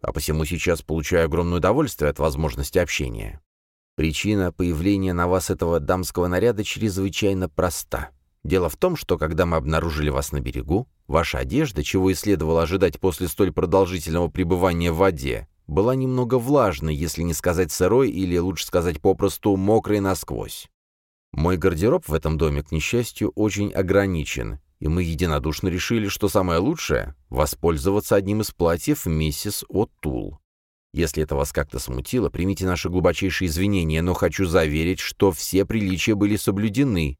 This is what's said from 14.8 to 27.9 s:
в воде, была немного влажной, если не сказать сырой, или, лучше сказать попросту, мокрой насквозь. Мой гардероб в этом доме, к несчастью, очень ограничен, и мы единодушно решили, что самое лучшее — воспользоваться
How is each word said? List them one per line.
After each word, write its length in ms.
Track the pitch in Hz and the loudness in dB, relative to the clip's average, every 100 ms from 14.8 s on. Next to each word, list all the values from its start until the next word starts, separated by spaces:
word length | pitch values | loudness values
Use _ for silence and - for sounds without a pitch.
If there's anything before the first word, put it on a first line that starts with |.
| 85 | 0
в 60 | 80 | 2
воде, 500 | 95 80 67 58 - _ - | 2 2 -4 -6 -8 _ -4
была 280 | 76 110 131 | 0 2 2
немного 400 | 131 127 120 127 | 0 0 0 0
влажной, 600 | 120 143 107 78 78 73 | 2 2 2 0 -2 -2
если 280 | 82 - | -2 -2
не 100 | 85 | -4
сказать 380 | 80 87 85 87 | -2 0 0 0
сырой, 380 | - 90 117 135 | 2 2 4 2
или, 280 | - 92 87 | 0 0 0
лучше 280 | 90 82 - | 0 -4 -2
сказать 360 | 90 85 73 | 0 0 2
попросту, 540 | 98 92 98 - 107 95 | 2 4 2 0 0 2
мокрой 440 | 98 110 98 104 | 4 2 2 0
насквозь. 680 | 98 95 - 58 50 - - _ _ _ _ _ _ | 0 -2 -4 -8 -8 -12 -16 _ _ _ _ _ _
Мой 260 | 71 80 90 | -2 0 4
гардероб 500 | 92 80 104 170 - | 2 2 2 2 0
в 60 | |
этом 240 | 76 78 78 | -2 0 0
доме, 260 | 78 71 | 0 0
к 80 | - | -2
несчастью, 600 | 80 - 117 120 - 110 - | -4 0 -2 -2 -4 -4 0
очень 360 | 107 98 101 | 0 0 -2
ограничен, 880 | - 92 95 98 87 71 - 55 52 _ - | -2 2 2 2 0 -4 -6 -6 -10 _ -6
и 80 | 76 | -2
мы 160 | 85 | 0
единодушно 640 | 85 80 87 73 76 76 95 | 0 0 0 0 -2 -2 -2
решили, 380 | 87 - 117 101 | -2 0 0 0
что 220 | - 101 | -2 0
самое 300 | 104 90 82 | 2 2 2
лучшее — 560 | 107 170 - 67 50 - - | 0 -2 -2 -2 -2 -12 -8
воспользоваться 880 | 62 73 - 85 80 80 | -2 -2 0 0 0 0